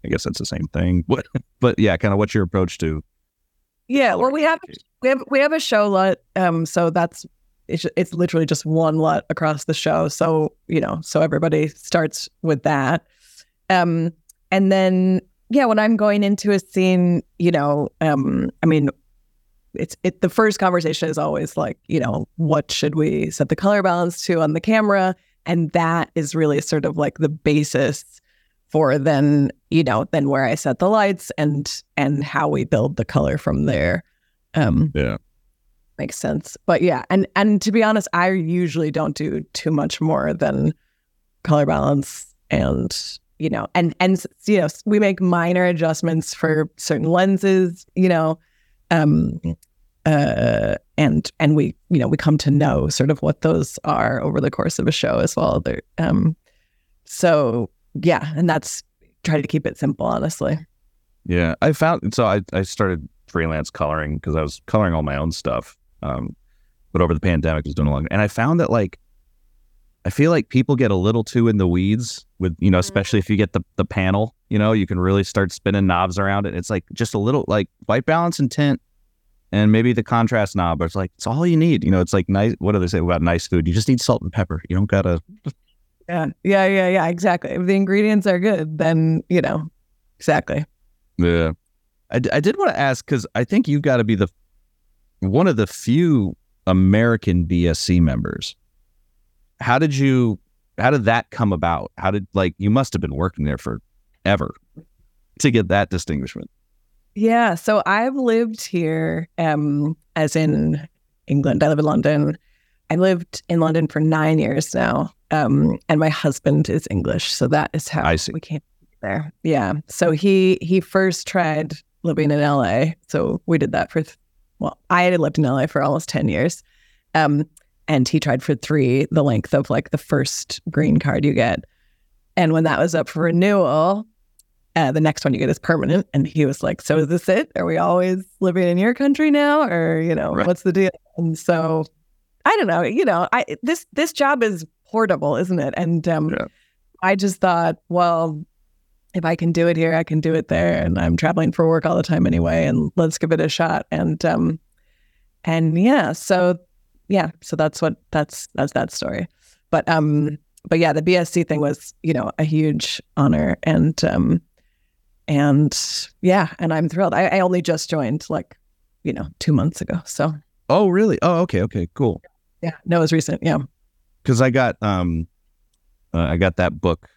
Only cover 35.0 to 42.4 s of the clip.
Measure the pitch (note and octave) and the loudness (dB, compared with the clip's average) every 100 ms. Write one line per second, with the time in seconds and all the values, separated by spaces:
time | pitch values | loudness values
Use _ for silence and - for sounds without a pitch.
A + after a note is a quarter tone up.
35 | C2 G#1 _ _ _ _ _ _ _ - | -2 -4 _ _ _ _ _ _ _ -12
36 | - - - D3 - - - E3+ F3 C#3+ | -12 -8 -6 -6 -8 -12 -2 0 2 -2
37 | - F#3+ F#3+ - G#3 G#3 G#3+ G#3+ G#3+ G#3+ | -2 -2 0 0 2 2 2 2 2 0
38 | - E3+ F3+ F#3+ D#3+ F3 F3 D#3 D#3 D#3 | -2 0 0 0 0 0 -2 -2 -2 -2
39 | D3+ C#3+ D3+ D3 D#3 - - D#3 D3+ - | -4 -4 -6 -6 -8 -6 -2 -2 -2 -2
40 | D#3+ D3+ D3 E3 D3+ C3+ D3 - _ _ | -2 0 -2 -2 -2 0 -2 -4 _ _
41 | _ _ _ _ - D3+ D3 D3 C#3 C#3+ | _ _ _ _ 0 0 2 0 0 0
42 | C#3 - - _ | -2 -12 -20 _